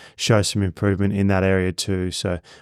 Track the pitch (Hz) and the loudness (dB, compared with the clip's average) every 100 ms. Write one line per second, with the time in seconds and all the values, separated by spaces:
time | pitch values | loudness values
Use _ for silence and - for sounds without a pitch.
0 | - - - 110 98 107 98 - 104 95 | -20 -6 2 2 2 0 -2 0 0 2
1 | 101 98 98 95 95 95 92 87 - 92 | 0 2 2 2 2 2 0 -4 -4 -4
2 | 92 - 98 90 - - | -4 -4 -4 -6 -8 -20